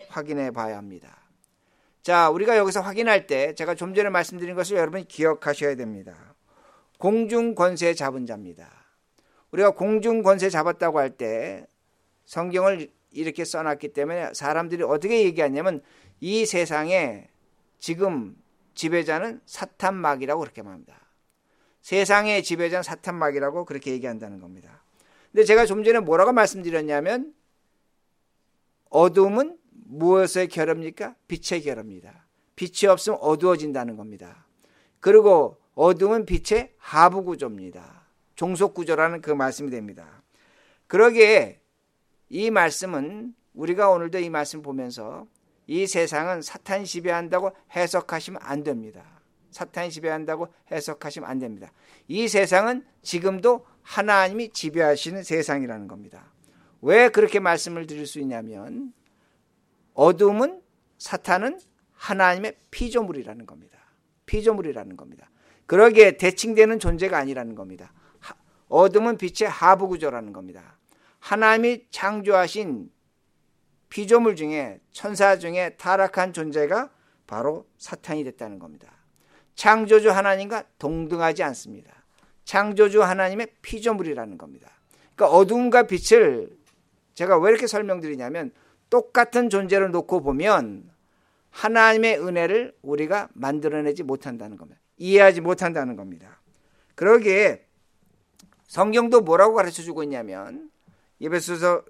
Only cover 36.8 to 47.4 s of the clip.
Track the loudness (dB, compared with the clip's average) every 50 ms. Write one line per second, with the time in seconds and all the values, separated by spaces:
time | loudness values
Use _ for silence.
36.8 | -14 -2 4 6 6 6 4 2 -6 -6 -8 -8 -8 -10 -10 -12 -16 -18 -18 -20
37.8 | -20 -20 -20 _ _ _ _ _ _ _ _ -6 -6 -4 -2 0 0 -2 -2 -4
38.8 | -4 -2 0 0 0 0 -2 -4 -4 -4 -2 -2 -2 -4 -4 -6 -10 -10 -10 -10
39.8 | -12 -14 -16 -20 -20 -20 -20 _ _ _ _ _ _ _ _ _ _ _ _ _
40.8 | _ 0 4 4 6 6 8 8 8 8 8 6 4 0 -4 _ _ _ _ _
41.8 | _ _ _ _ _ _ _ _ _ -12 -8 -4 -4 0 2 2 2 2 0 -4
42.8 | -8 -8 -6 -6 -8 -8 -10 -14 -16 -18 -20 _ _ _ _ -8 -6 -4 -2 2
43.8 | 2 2 2 2 0 -4 -6 -6 -6 -6 -6 -6 -6 -6 -10 -14 -14 -12 -10 -10
44.8 | -10 -12 -12 -14 -14 -14 -16 -18 -20 -20 _ _ _ _ _ _ _ -8 -6 -4
45.8 | -4 -2 -2 -2 -2 -2 -2 -4 -4 -4 -6 -8 -10 -14 -16 -16 -10 -8 -6 -6
46.8 | -6 -8 -10 -8 -4 -4 -4 -4 -4 -4 -4 -4